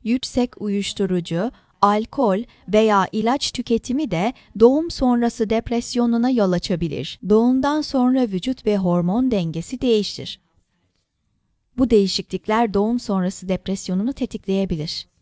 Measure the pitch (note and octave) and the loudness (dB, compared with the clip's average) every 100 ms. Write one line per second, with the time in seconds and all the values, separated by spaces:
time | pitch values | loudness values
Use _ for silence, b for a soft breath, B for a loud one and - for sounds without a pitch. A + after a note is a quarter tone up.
0 | G#3+ B3+ - B3+ B3 - G#3 G3+ G3 - | -2 -4 -2 -2 -2 -4 -4 -2 -4 -4
1 | G3 F3+ E3+ E3 A3 b b _ G3+ G#3+ | -2 -2 -2 -4 -4 b b _ 2 2
2 | A3+ - A#3+ F#3 A#3+ b b G#3 A3 G3+ | -2 0 0 0 -4 b b 2 4 4
3 | F#3 A3 A3 C#4 - - A#3 A3+ - B3+ | 2 0 0 -2 -4 -6 -2 -2 -2 -4
4 | D4 E3 G3+ b b G3 A3+ C#4 E4 - | -2 -2 -2 b b 4 6 6 -2 -2
5 | B3+ A#3+ A#3+ - A3 A3+ A3+ A#3+ A#3 B3 | 0 2 0 -2 -2 -2 0 -4 -2 -2
6 | A#3+ A#3 B3 B3 G3 F3 - E3+ E3 C#3+ | 0 2 2 2 2 0 -2 -4 -2 -4
7 | C3 - F#3 G#3+ A#3+ C4 C#4+ D4+ D4 C4+ | -8 -10 2 4 6 4 2 0 -2 0
8 | B3 C4 B3 F#3 B3+ C4 - G#3 F3+ F3 | 2 2 0 -2 -4 -4 0 2 2 2
9 | F3 G#3 C4 G#3 E3 D#3+ E3+ B3+ C4 A3 | 2 2 2 0 -2 -4 -8 -4 2 2
10 | G3+ - - - _ _ _ _ _ _ | 0 -8 -12 -14 _ _ _ _ _ _
11 | _ _ _ _ _ _ _ - B3+ A3 | _ _ _ _ _ _ _ -2 2 4
12 | G3 - - F#3 - G#3+ A#3 G3 G#3+ A#3+ | 2 -2 -6 -8 -2 0 2 0 0 -2
13 | - G3 F3+ - F#3 F#3 - F#3+ - F#3 | -2 -2 -2 -4 -6 -4 -4 -8 -4 -2
14 | A3 C#4 B3 G#3+ - G3 F#3+ E3 D#3 - | -2 -4 -6 -6 -4 -2 -2 -4 -6 -10
15 | - _ | -14 _